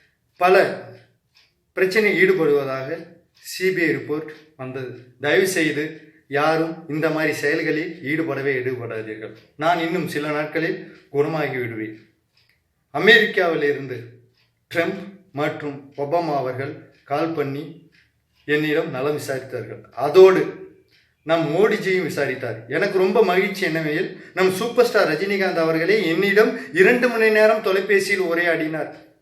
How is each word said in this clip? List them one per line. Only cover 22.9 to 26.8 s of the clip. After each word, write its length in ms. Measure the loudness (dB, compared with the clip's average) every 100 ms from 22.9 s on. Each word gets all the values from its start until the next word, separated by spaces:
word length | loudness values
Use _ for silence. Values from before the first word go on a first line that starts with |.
| 2
ரொம்ப 260 | 2 4
மகிழ்ச்சி 420 | 4 4 0 -2 -2
என்னவெனில், 520 | -2 -2 -4 -4 -8 -12
நம் 180 | 0 0
சூப்பர் 340 | 2 -2 2 2
ஸ்டார் 260 | 2 0
ரஜினிகாந்த் 440 | 0 -2 0 0 0
அவர்களே 520 | 0 0 2 2 2
என்னிடம் 680 | 0 2 4 4 2 -6
இரண்டு 360 | 4